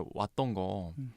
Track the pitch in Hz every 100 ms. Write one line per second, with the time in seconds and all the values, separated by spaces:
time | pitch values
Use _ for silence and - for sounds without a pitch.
0 | - - 104 - 131 98 92 101 87 90
1 | 131